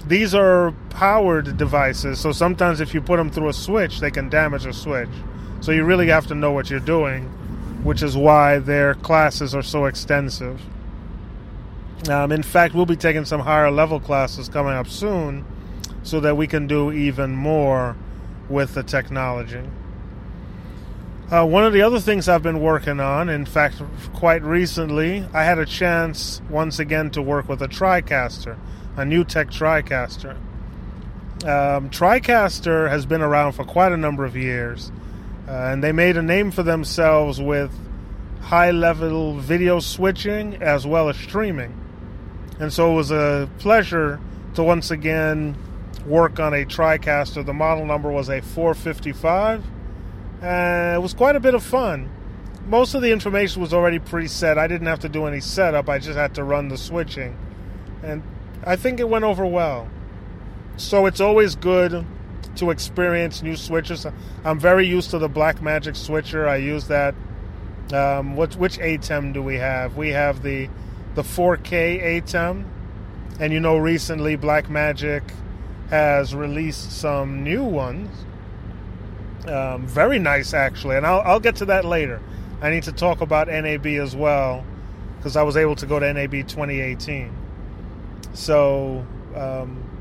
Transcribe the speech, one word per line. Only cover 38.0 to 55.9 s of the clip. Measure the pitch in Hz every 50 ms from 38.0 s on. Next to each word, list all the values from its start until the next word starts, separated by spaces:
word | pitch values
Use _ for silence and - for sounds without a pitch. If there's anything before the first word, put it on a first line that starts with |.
| - - - - - - - -
high-level | - - 175 170 175 175 175 170 170 170 160 160 165 160 160 160 160 151 147
video | 143 131 135 170 175 180 180 180 170
switching | 160 - - - 185 190 180 - - 208 208 214 208 208 202 - 175
as | 156 143 139 131
well | 147 160 165 156 147
as | 139
streaming. | - - - - 202 220 202 170 135 120 113 - - - - - - - - - - - - - - - - - -
And | 156 151 -
so | 170 165 170
it | 165
was | 160 147 139
a | 156 151 147 147 143 143 139 135 - -
pleasure | - 202 226 220 185 - 170 165 156 147 143 - - - - - - - -
to | 170 165
once | 165 175 170 - -
again | 165 151 147 156 160 160 156 156 156 156 151 147 143 - - - - - - - - - -
work | 147 151 170 170 165 - -
on | 156 151 147
a | 143 139
TriCaster. | - - - 160 160 156 151 - 156 147 143 139 - - 147 135
The | 139 139
model | 151 156 160 160 156 156
number | 151 147 147 147 147
was | 143 139 135 135
a | 139 131
four | 123 - - 165 165 165 151
fifty-five, | - - 165 147 - - 147 131 - 156 160 175 190 208 220 226 220 - - - - - - - - - - - - - - - -
and | 180 175 180 180 175 175 175 175 170 175 170
it | 175
was | 185 180 -
quite | - 247 285 294
a | 277
bit | 254 262 247
of | 226 -
fun. | - 247 262 247 196 156 135 131 - - - - - - - - - - - -
Most | - 214 240 254 240 -
of | 269
the | 240 233
information | 220 208 - 202 190 202 202 175 147 180
was | 175 151 170
already | 175 175 175 170 160
preset. | - - 170 170 165 151 - - 175 160 151
I | 151 160
didn't | 165 175 170 165
have | 165 160 147
to | - 151
do | 147 156 156
any | 147 143 139
setup. | - - - 196 190 165 151 143 135
I | 147